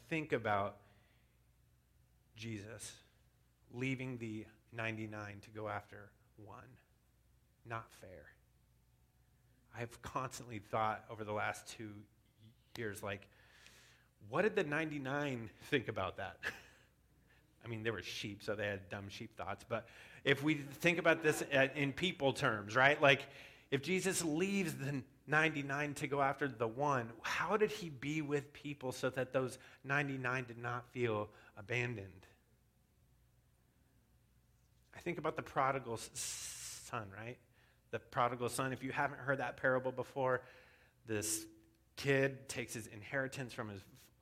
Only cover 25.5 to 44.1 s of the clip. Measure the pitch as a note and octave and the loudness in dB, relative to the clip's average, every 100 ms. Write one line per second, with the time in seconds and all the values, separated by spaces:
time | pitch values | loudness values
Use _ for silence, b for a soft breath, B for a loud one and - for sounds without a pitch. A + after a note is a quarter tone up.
25.5 | C#3+ C#3 C#3 D3 C#3 D3 C#3 C#3 C#3 C#3+ | 2 -2 -2 -2 -2 -2 2 2 2 -2
26.5 | A2+ A#2 A#2 D3 C3+ A2+ A#2 - - D#3+ | 0 -2 2 2 2 0 -6 -4 -2 2
27.5 | G#3 G#3 - E3+ C3 C#3 D#3 C#3+ D3 C3 | 4 2 0 -6 -6 -2 -2 2 0 -2
28.5 | - D3+ C#3+ C3 B2+ C3+ C3 B2+ C3+ C3 | -10 -10 -6 -6 0 0 0 0 2 0
29.5 | - B B C3 C#3 C#3+ C3+ B2+ B2+ A#2+ | -4 B B 0 2 2 0 0 0 -2
30.5 | A#2 A#2+ B2 A#2+ B2+ A#2+ G#2+ G#2 B B | -6 -4 -4 -6 2 2 4 0 B B
31.5 | - G2 A#2+ A#2+ A2+ F#2+ F2 - - _ | -16 -2 0 0 -2 -8 -14 -20 -20 _
32.5 | _ _ _ _ _ _ _ _ _ _ | _ _ _ _ _ _ _ _ _ _
33.5 | _ _ _ _ _ _ _ _ _ _ | _ _ _ _ _ _ _ _ _ _
34.5 | _ _ _ _ - - E3 D#3 D#3 A#2+ | _ _ _ _ -10 -6 -2 -2 -2 -4
35.5 | - C3+ C3+ A#2+ A2+ - - - - - | 2 4 2 -2 -6 -6 -6 -6 -6 -8
36.5 | - - - - A#2+ G#2 G2 A2+ B2+ - | -10 -10 -12 -8 -6 -6 -10 -12 -12 -18
37.5 | b b b _ A#2 - - A#2+ B2 A#2+ | b b b _ -6 -4 2 2 4 0
38.5 | B2 C3+ B2+ C3 C3 C#3+ C#3 B2+ C3 B2 | 0 -2 -2 -4 0 0 0 0 0 0
39.5 | - C3+ B2+ B2+ B2 A#2+ C#3+ C3 B2 B | 2 4 4 2 -2 -4 0 2 2 B
40.5 | B B B B B A2 G#2+ G#2 - - | B B B B B -2 -2 0 -2 -6
41.5 | - - _ _ - C#3 C#3 C3+ C3+ - | -18 -20 _ _ -6 2 4 4 0 -8
42.5 | - A#2 B2 G#2+ G#2+ G#2 C#3 C3 C#3 B2+ | -6 -6 -6 -8 -12 -6 -4 -2 -4 -8
43.5 | - A2 G2+ - - - | -6 -6 -8 -12 -20 -20